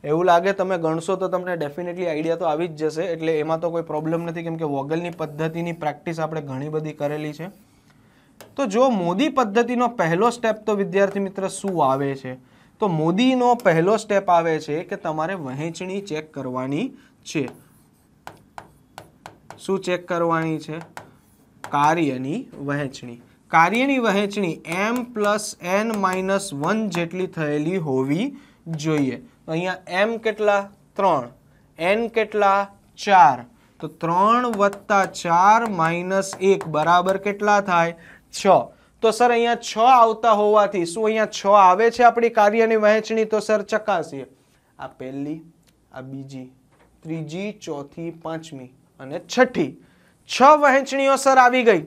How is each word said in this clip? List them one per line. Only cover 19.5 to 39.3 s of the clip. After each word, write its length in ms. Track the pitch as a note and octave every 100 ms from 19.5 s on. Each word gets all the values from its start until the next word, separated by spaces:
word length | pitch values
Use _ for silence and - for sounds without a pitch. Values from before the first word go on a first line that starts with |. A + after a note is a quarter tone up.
| -
શું 220 | - F#3+
ચેક 260 | F#3 F3 F3
કરવાની 520 | E3+ E3+ E3 D#3+ D#3
છે? 200 | D#3 D#3+ - - - _ _ _ _ _ -
કાર્યની 760 | C#3+ D3 E3 D3+ B2+ C3 G3+ C4+ -
વહેંચણી. 600 | C#3+ C#3+ C#3 - B2 A#2 _ _ _
કાર્યની 520 | E3 E3+ A3 C4+ C4+
વહેંચણી 640 | A3+ G3 G#3 G#3 F#3 D#3 -
એમ 380 | F3 G#3 B3
પ્લસ 520 | A#3+ G#3+ G#3 G#3 - -
એન 300 | F3 F#3+ A3 G#3
માઇનસ 560 | F#3+ F#3 F#3+ G3 F#3+
વન 360 | C#3 D3+ G#3+ A3
જેટલી 380 | E3+ E3+ F3+ F#3
થયેલી 500 | E3 D3+ D3 D3+ F#3+
હોવી 580 | D#3 C3 C3 D#3 C4+ - - _ -
જોઈએ. 580 | D#3+ D#3 D3+ C3+ A#2+ - _ -
તો 60 |
અહીંયા 500 | D#3+ F3+ F3+ - F3+
એમ 160 | G#3+ A3+ A3+
કેટલા? 340 | G#3+ G#3 G3+ G3+ _ _ -
ત્રણ. 340 | G3 D3 A#2+ - _ _ _ -
એન 300 | E3+ G#3+ A#3
કેટલા? 500 | A3+ G#3+ G#3 G3+ G3 G3+ - _ -
ચાર. 460 | - F#3+ D#3+ B2 A#2+ _ _ _
તો 80 | D#3 -
ત્રણ 500 | E3 F3 G#3 A#3+ B3 G#3+
વત્તા 420 | G3+ G3+ - G3+ F#3 -
ચાર 480 | F3 E3+ G3 A3 A#3 F#3
માઇનસ 500 | D#3+ E3+ F3+ F#3+ F#3+ - F#3+
એક 100 | F#3+ D#3+ D3+
બરાબર 420 | D#3 F3 F#3 F#3+ G#3
કેટલા 360 | G3+ G#3 G#3 G3+
થાય? 260 | F3 E3+ E3+ - - _
છ. 120 | - G3 D#3+ A#2 - _ _
તો 100 | A3+
સર, 200 | A3 B3